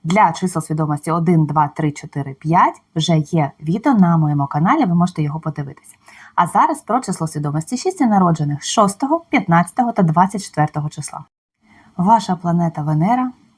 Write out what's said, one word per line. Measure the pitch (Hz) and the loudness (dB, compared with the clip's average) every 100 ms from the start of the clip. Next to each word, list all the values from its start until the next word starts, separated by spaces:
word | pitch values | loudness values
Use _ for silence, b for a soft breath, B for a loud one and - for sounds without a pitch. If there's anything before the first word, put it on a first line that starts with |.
Для | 165 202 185 | 0 2 2
чисел | 160 185 165 | 2 -4 -4
свідомості | - 156 156 147 - | -4 -4 -2 -2 -2
один, | 170 170 170 151 | -2 2 2 4
два, | 151 147 | 2 0
три, | - 156 | 0 -4
чотири, | 143 - 143 135 | -4 -12 -10 -10
п'ять | 135 156 170 269 - _ 165 | -8 0 2 2 -2 _ -4
вже | 151 160 | 0 0
є | 143 165 143 _ | 2 -2 -2 _
відео | 151 196 294 | -4 -2 2
на | 226 175 165 | 4 4 4
моєму | 151 147 139 | 2 0 -2
каналі, | 147 175 311 | 0 0 2
ви | 214 | 2
можете | 170 175 - | 2 0 -2
його | 151 156 | -4 -4
подивитися. | 180 151 139 - - _ B B B | -8 -8 -12 -14 -20 _ B B B
А | - 175 | -2 0
зараз | 208 302 302 | 2 0 -2
про | - 247 | -4 -4
число | 220 180 160 | -4 -6 -6
свідомості | 151 147 156 - 254 | -4 -4 -4 -4 -4
шість | 370 370 | -4 0
і | 247 | 2
народжених | 202 180 160 147 143 | 4 2 2 -2 -4
шостого, | - - 196 - 269 330 - | -2 0 0 0 -2 -2 0
п'ятнадцятого | 269 175 170 180 - 240 | -2 2 2 2 -2 -2
та | 226 | 2
двадцять | 170 156 196 208 | 2 2 0 -2
четвертого | - - 151 151 147 | -8 -4 -2 -2 -8
числа. | - - - - _ _ _ b b b - | -10 -14 -14 -18 _ _ _ b b b -4
Ваша | 180 226 - 175 | 2 2 2 -4
планета | 175 170 170 160 | 0 0 0 -4
Венера | 151 156 180 247 254 - _ | -2 0 2 0 -2 -8 _